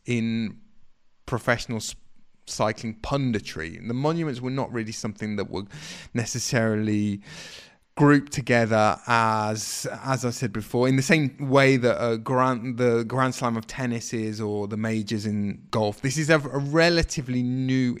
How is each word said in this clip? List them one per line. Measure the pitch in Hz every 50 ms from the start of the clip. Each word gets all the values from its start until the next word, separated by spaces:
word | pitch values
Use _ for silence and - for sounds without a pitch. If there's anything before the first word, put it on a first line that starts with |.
| _
in | - 120 117 113 113 113 113 113 110 - - - - - - - - - _ _ _ _ _ _
professional | - 135 113 - - 120 117 - - 117 110
s-, | - - - - - - - - - - - _ _
cycling | - - - 117 107 107 - - 113 107 -
punditry. | - - 139 139 135 127 113 101 - - - 80 80 82 87
And | 87 87 110
the | 120
monuments | 127 139 151 165 170 165 151 123 120
were | 123 127
not | 131 135 123 -
really | 120 117 113 110
something | 110 - - 107 104 - 107 107 104
that | 101 95 -
were | - 92 101 - - - - - - - - - -
necessarily | 120 113 - - 120 - - - 120 113 113 110 107 110 107 107 104 104 104 101 101 - - - - - - - - - - _ _ _ _ _
grouped | - 147 143 147 143 143 -
together | - 147 117 127 123 117 117 107 113 107 107 107 80 - - -
as, | 120 117 113 110 110 110 107 107 110 104 101 - - - - 131 - 117 -
as | 135 135 123 123
I | 120
said | 113 - 135 110
before, | 101 110 104 - - 120 123
in | 131 131
the | 135
same | 131 - 170 156 147 127 - - 147 135
way | 131 139 135 135 135 127
that | 120 120 101 78
a | 117 117 117
grand, | 113 113 - 131 127 127 131 127 117 110 131 120 113
the | 123 120 117 117
Grand | 117 110 117 131 131 127 123
Slam | - 131 120 113
of | 113 110
tennis | - - - 131 120 117 117 - - -
is, | 113 110 107 107 107
or | 110 104 104 104 101 101
the | 110
majors | 107 110 110 110 110 104 101 113 107 101
in | 107 104 104 101 101 95 - - -
golf. | - 117 107 104 101 -
This | - 139 127
is | 156 156 147
a, | 165
a | 151 139 151 123 143
relatively | 143 139 147 165 165 175 170 165 156 - - - 127 127 127 123
new | 123 123 127 131 131 131 131 131 127 123 117 -